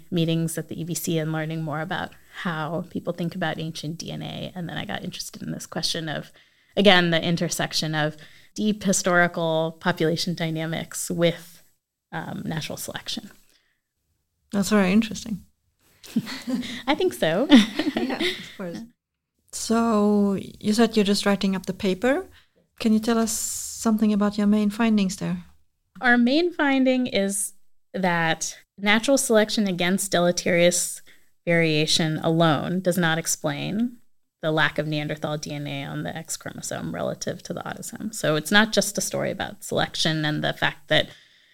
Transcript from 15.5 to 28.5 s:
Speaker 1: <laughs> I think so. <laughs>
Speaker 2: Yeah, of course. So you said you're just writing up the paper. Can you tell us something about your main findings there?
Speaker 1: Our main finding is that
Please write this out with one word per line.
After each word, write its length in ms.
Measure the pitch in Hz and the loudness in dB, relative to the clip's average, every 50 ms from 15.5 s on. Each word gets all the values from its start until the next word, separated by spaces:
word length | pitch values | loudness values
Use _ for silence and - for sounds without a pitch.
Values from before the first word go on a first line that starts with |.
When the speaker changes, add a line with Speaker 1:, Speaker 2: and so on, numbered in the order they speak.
| _ _ _ _ _ _ _ _ _ _ - | _ _ _ _ _ _ _ _ _ _ -18
Speaker 1:
<laughs> 800 | - - 233 - - - - - 240 254 226 240 - - - - 254 | -8 -4 -4 -4 -4 -6 -10 -8 -6 -6 -4 -4 -6 -10 -4 -2 0
I 80 | 294 | 0
think 160 | 302 381 370 - | 2 0 0 0
so. 340 | - - 160 160 151 214 330 | 0 0 0 2 2 4 8
<laughs> 80 | 294 233 202 - - - 311 311 - | 8 8 8 6 2 -4 -4 -2 -2
Speaker 2:
Yeah, 240 | - 240 262 - - | -2 -2 -2 -2 -2
of 360 | 339 359 370 - - - - | -2 -4 -4 -6 -10 -14 -14
course. 220 | - 196 175 170 208 233 233 - _ _ _ _ _ _ _ _ _ _ _ - | -12 -10 -10 -10 -10 -12 -14 -18 _ _ _ _ _ _ _ _ _ _ _ -12
So 840 | - - - 226 233 233 233 220 208 208 208 208 208 202 202 196 - - - - - | -8 -4 0 2 2 2 4 4 4 4 4 4 4 4 2 2 0 -4 -8 -12 -4
you 140 | - 208 214 | -2 0 4
said 240 | 220 233 220 226 | 4 4 4 4
you're 80 | 220 202 | 4 2
just 200 | 196 202 202 - | 4 2 2 2
writing 300 | 202 202 196 - 196 190 | 2 2 2 2 0 -2
up 120 | 185 185 | -2 -4
the 60 | - 180 | -6 -6
paper. 540 | - - 196 185 185 233 247 277 339 381 - - - _ _ _ _ _ _ _ - | -2 -2 -2 0 2 2 2 2 2 0 -6 -12 -20 _ _ _ _ _ _ _ -2
Can 120 | - 226 214 | 0 2 2
you 60 | 220 | 2
tell 200 | 220 233 233 226 | 2 2 2 2
us 140 | 226 220 - | 0 0 -2
something 800 | - - - - - - - - - - 233 220 214 220 214 214 | -4 -4 -6 -6 -8 -8 -10 -8 -4 0 0 2 4 4 4 4
about 240 | 202 208 208 202 | 4 2 2 2
your 120 | 208 208 202 | 2 2 4
main 220 | 208 214 208 208 | 4 4 4 2
findings 460 | 202 - 233 226 220 208 196 185 180 | 0 2 2 4 4 4 4 2 0
there? 280 | - 175 170 175 175 175 - - _ _ _ _ _ _ _ _ - | -4 -4 -4 -4 -6 -8 -12 -20 _ _ _ _ _ _ _ _ 0
Speaker 1:
Our 180 | - 247 240 240 | 2 4 6 6
main 340 | 240 240 269 311 349 349 330 | 6 6 6 4 4 2 2
finding 540 | - 302 277 269 269 262 262 254 254 254 | 2 2 4 4 4 4 4 4 2 2
is 460 | 240 - 196 196 196 202 - - - - - - - - _ _ _ - | 0 0 0 0 0 0 -2 -4 -6 -8 -14 -20 -20 -20 _ _ _ -4
that 640 | 196 185 180 175 170 165 160 160 160 - - | 0 0 2 2 2 2 2 0 0 -2 -6